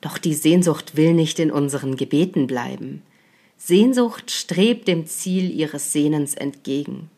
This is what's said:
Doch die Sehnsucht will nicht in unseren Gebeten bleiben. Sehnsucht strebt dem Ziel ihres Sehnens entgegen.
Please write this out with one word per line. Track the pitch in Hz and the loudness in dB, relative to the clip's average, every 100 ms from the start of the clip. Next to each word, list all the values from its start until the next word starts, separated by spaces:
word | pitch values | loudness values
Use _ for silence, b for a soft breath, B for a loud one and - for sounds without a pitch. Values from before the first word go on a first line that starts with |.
Doch | 151 - | -10 -6
die | 170 151 | -4 0
Sehnsucht | 156 175 175 151 - 147 | 4 4 4 0 -4 2
will | 160 165 | 4 4
nicht | 160 - | 2 0
in | 160 | 0
unseren | 143 143 139 135 131 | 0 -2 -2 -6 -4
Gebeten | 135 143 180 170 127 | -2 0 0 0 -2
bleiben. | 123 123 131 127 139 b b b b b b | -2 -6 -10 -12 -14 b b b b b b
Sehnsucht | - 180 240 254 240 220 - | 2 6 6 4 0 -2 -10
strebt | - - 175 214 233 - | -8 -4 2 2 2 0
dem | 170 160 | -2 -2
Ziel | - 190 185 185 | -8 -4 -2 -2
ihres | 147 151 151 - | -2 -4 -4 -4
Sehnens | 147 147 151 143 - | 0 2 0 -2 -4
entgegen. | 139 139 - 139 147 131 160 | -8 -8 -6 -6 -6 -10 -14